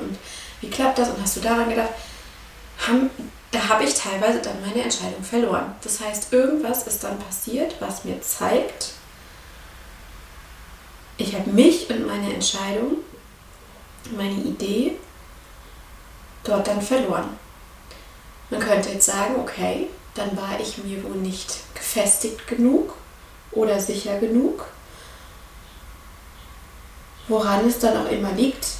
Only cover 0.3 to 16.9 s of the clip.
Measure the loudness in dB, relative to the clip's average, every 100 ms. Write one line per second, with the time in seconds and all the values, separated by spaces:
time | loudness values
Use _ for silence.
0.3 | -14 -14 -12 -8 2 2 4 2 0 -2
1.3 | 0 2 2 2 2 0 -4 -12 -16 -18
2.3 | -18 -20 -20 -16 -6 2 4 4 -2 -12
3.3 | -14 -4 -2 4 4 4 2 0 2 4
4.3 | 2 0 -6 -2 0 0 -2 -4 -6 -2
5.3 | 2 2 2 -2 -8 -6 -4 -2 -4 4
6.3 | 6 6 4 0 -2 -2 -4 -4 -6 -6
7.3 | -8 -4 -2 -2 -2 -8 -6 -6 -6 -4
8.3 | -2 2 2 2 -4 -8 -10 -18 -20 -20
9.3 | -20 -20 -18 -18 -18 -18 -18 -18 -18 -18
10.3 | -18 -18 -18 -18 -18 -20 -20 -16 -6 -4
11.3 | -2 4 10 10 8 2 -2 -2 -2 -2
12.3 | 0 -2 -2 -2 0 0 -2 -6 -18 -20
13.3 | -20 -20 -20 -20 -20 -20 -18 -10 -4 -2
14.3 | -2 -2 -2 0 2 2 0 -12 -20 -20
15.3 | -20 -20 -20 -20 -20 -20 -20 -20 -20 -20
16.3 | -10 0 2 2 0 2